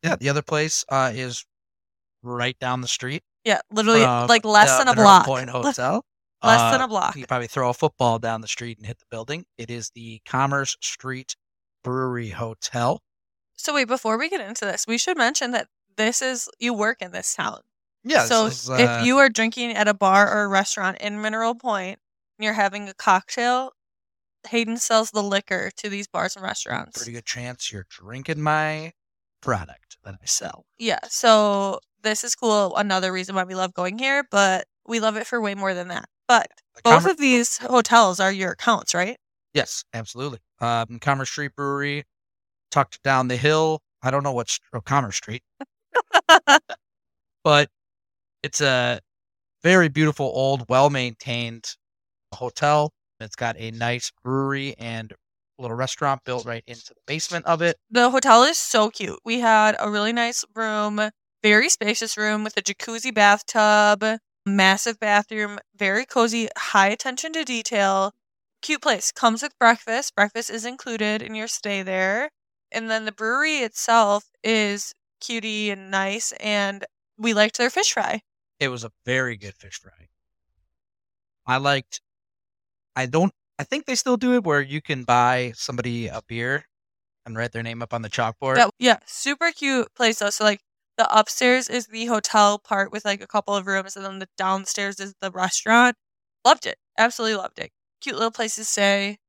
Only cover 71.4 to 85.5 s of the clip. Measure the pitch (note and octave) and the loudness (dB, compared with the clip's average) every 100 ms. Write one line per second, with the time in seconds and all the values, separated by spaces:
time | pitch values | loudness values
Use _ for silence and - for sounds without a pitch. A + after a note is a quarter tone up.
71.4 | A3+ - G#3 G3+ F#3+ F#3+ F#3+ G#3 D4 _ | -10 -8 -6 -6 -4 -2 -2 -2 -4 _
72.4 | _ _ _ - A3+ A3 A3 G#3 A3 B3+ | _ _ _ -8 -4 -4 -4 -6 -4 -2
73.4 | D4+ D4+ A#3 - - A#3 G#3+ G3+ - _ | 0 -2 -4 -6 2 4 4 2 -4 _
74.4 | A3 A3 G#3 G3+ - - _ _ - A#3 | -2 0 0 -4 -10 -14 _ _ -10 -8
75.4 | G#3+ G#3+ G#3+ G3 F#3+ G3 G3 G#3 - - | -6 -6 -6 -6 -6 -4 -2 -4 -8 -8
76.4 | G#3+ G#3 G3 G3 - _ _ _ A3 G#3 | -4 -2 -2 -6 -12 _ _ _ -2 2
77.4 | G#3+ - B3 D4+ G#4+ - G3+ A3 _ _ | 2 2 -2 0 0 0 -2 -4 _ _
78.4 | _ _ C#3 B2+ A2+ _ - C3 B2+ A2 | _ _ -4 -4 -12 _ -4 -2 -2 -6
79.4 | G2+ - G2 - F#2+ F2 D#2+ _ _ _ | -14 -20 -18 -18 _ _ _ _ _ _
80.4 | _ _ _ _ _ _ _ _ _ _ | _ _ _ _ _ _ _ _ _ _
81.4 | - B2+ C#3 C#3 C3 - _ _ _ _ | -4 -2 0 -2 -4 -16 _ _ _ _
82.4 | _ _ _ _ _ - B2+ D3 F#3 _ | _ _ _ _ _ -6 -2 2 0 _
83.4 | _ _ D3 C#4+ - B3 - B3 B3 B3 | _ _ -8 -8 -4 -4 0 0 2 0
84.4 | F#3 D3 C#3 D3 - C#3 B2 B2 B2 B2+ | 2 0 0 -6 -6 -8 2 4 4 2
85.4 | B2 | -2